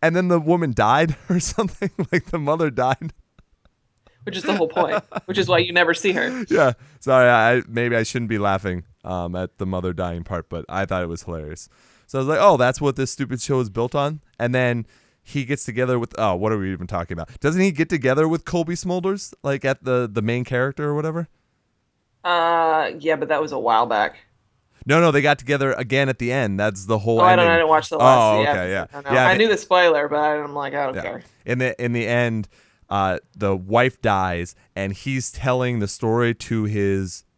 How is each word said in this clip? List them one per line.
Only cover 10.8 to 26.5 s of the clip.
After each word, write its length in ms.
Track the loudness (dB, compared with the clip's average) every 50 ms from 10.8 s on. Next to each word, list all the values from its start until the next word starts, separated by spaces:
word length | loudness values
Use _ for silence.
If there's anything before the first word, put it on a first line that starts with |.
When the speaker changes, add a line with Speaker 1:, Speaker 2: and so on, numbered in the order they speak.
| -4
Speaker 1:
thought 160 | -4 -4 -4 -4
it 60 | -6
was 160 | -8 -10 -10
hilarious. 440 | -10 -10 -10 -10 -12 -14 -16 -18 -20 _ _ _ _ _ _ _
So 120 | _ -6 -4
I 20 |
was 80 | -2 0
like, 100 | 2 6
"Oh, 160 | 6 6 6
that's 240 | 6 4 2 2 0
what 140 | -2 -2 -2
this 160 | -2 -4 -6
stupid 300 | -4 -8 -8 -8 -6 -8
show 180 | -4 -2 -2 -2
is 100 | -2 -2
built 280 | -4 -4 -6 -4 -2
on." 240 | -2 -2 -2 -4 -8 _ _ _ _
And 160 | -4 -2 0
then 320 | 0 0 0 0 -2 -6 _ _ _ _ _ _ _ _
he 220 | -10 -8 -8 -4
gets 200 | -4 -6 -6 -6
together 340 | -8 -4 -2 0 0 0 -2
with, 160 | -2 -4 -4 -2
oh, 160 | -2 0 0
what 160 | 0 0 -2 -2
are 60 | -2
we 140 | -2 -4 -6
even 140 | -6 -8
talking 280 | -6 -6 -6 -6 -6 -8
about? 140 | -10 -10 -12 -14 -4
Doesn't 200 | -2 -2 0 2
he 100 | 0 0
get 180 | 0 -2 -2 -2
together 380 | -2 -2 0 2 2 2 2
with 180 | 2 0 -2 -4
Colby 300 | -4 -2 -2 -2 -2 -4
Smulders, 580 | -6 -4 -4 -4 -4 -2 -4 -6 -6 -8 -14 -18 _ _
like, 220 | -4 -4 -2 -2
at 200 | -2 -2 -2 -2
the, 240 | -2 0 0 0 0 -2
the 80 | -2 -2
main 220 | -2 -2 -2 -4
character 400 | -2 -2 -2 -2 -2 -4 -4 -6 -4
or 60 | -4
whatever? 340 | -4 -4 -4 -6 -6 -8 -10 _ _ _ _ _ _ _ _ _ _ _ _ _ _ _ _ _ _ _
Speaker 2:
Uh, 680 | 0 0 2 2 2 2 2 2 2 2 2 0 -2 -4 -6
yeah, 180 | -2 -2 -2
but 120 | -2 0 -2
that 120 | 0 -2
was 120 | 0 -2 -4
a 60 | -4
while 280 | 0 2 4 4 4
back. 300 | 2 2 0 0 -2 -4 -10 _ _ _ _ _ _ _ _ _ _ _ _ -2
Speaker 1:
No, 160 | 2 4 6
no, 120 | 6 6 4
they 100 | 4 4
got 160 | 4 2 0
together 340 | 0 -2 -2 0 2 0 0
again 340 | -2 -2 -2 0 0 2 0
at 100 | 0 -2
the 140 | -2 -2 -2
end. 260 | 0 0 -2